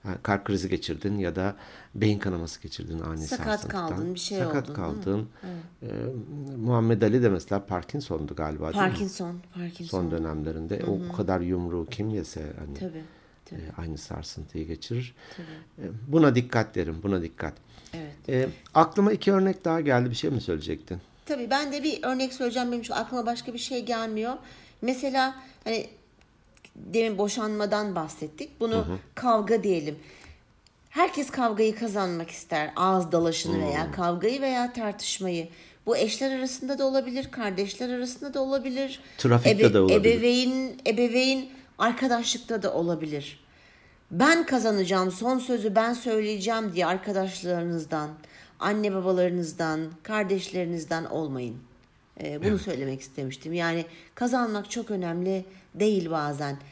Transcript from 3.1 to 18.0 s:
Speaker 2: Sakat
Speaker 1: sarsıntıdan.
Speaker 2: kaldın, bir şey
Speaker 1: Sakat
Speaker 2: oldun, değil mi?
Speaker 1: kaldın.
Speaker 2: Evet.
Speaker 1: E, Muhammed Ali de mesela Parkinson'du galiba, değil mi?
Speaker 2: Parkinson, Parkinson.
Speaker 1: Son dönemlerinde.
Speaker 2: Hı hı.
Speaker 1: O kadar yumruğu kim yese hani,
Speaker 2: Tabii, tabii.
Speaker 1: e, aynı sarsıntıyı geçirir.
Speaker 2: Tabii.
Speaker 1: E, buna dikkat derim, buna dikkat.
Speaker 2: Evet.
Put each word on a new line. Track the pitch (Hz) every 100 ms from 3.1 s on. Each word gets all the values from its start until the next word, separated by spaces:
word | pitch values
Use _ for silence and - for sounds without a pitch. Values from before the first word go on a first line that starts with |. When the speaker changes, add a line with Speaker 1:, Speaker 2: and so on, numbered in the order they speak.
| 80
Speaker 2:
Sakat | 78 - -
Speaker 1:
sarsıntıdan. | 208 - 190 170
Speaker 2:
kaldın, | - 170 180
bir |
şey | - 196
Speaker 1:
Sakat | 170 151 123
Speaker 2:
oldun, | 143
değil | 85
mi? | 71
Speaker 1:
kaldın. | 92 101 110 - 180 175 170 -
Speaker 2:
Evet. | 120
Speaker 1:
E, | 104 117 127 - 147 139 131
Muhammed | 113 120 113 110
Ali | 110 123
de | 120
mesela | 92 - 98 -
Parkinson'du | 92 - 147 - 82 76 76
galiba, | 78 78 78
değil | 202
mi? | 185
Speaker 2:
Parkinson, | 104 196 - 175 175 - 180
Parkinson. | 175 - 165 95
Speaker 1:
Son | 85
dönemlerinde. | 82 80 78 78 80 82 101
Speaker 2:
Hı |
hı. | 90
Speaker 1:
O | 98 90 95
kadar | 92 92
yumruğu | 87 90 87 87 80
kim | - 107
yese | 107 - - 76 -
hani, | 76 69
Speaker 2:
Tabii, | 185 160 156 - _ _ -
tabii. | 160
Speaker 1:
e, | - -
aynı | 82 73
sarsıntıyı | - 78 82 - 78 80 80
geçirir. | 80 - 120 123 - - -
Speaker 2:
Tabii. | 160 156 - - 104
Speaker 1:
E, | 113 127
buna | 160 147 123
dikkat | 123 117 107 -
derim, | 82 82
buna | 98 95
dikkat. | 82 - 80 - - - -
Speaker 2:
Evet. | 170